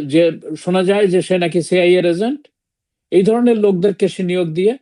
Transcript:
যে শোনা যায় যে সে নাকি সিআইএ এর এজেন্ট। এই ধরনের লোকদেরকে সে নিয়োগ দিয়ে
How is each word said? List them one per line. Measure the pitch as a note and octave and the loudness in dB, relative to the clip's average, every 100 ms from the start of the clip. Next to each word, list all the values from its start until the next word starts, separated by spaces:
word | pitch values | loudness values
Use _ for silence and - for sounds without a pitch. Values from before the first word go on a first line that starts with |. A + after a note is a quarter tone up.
যে | D3 D#3 E3+ - - D#3 | 0 2 2 0 -8 -10
শোনা | - F#3 | -4 -2
যায় | F3+ G3+ G3+ | 0 0 0
যে | F3+ | 0
সে | - F#3 | 0 -2
নাকি | E3+ F3 | -2 -2
সিআইএ | D3+ F#3 F3 F3+ | -2 0 2 2
এর | F3 | 2
এজেন্ট। | E3+ A3+ D4 _ _ _ _ _ _ _ | 0 -2 -6 _ _ _ _ _ _ _
এই | F3+ | 0
ধরনের | G3 A#3 A#3+ A3+ | 2 2 2 2
লোকদেরকে | G#3 F#3 G3+ F#3 G3 | 2 2 -2 0 -4
সে | - | -2
নিয়োগ | F3+ F3+ F3 | -4 -2 -4
দিয়ে | D#3 G3+ C4+ | -2 -2 -2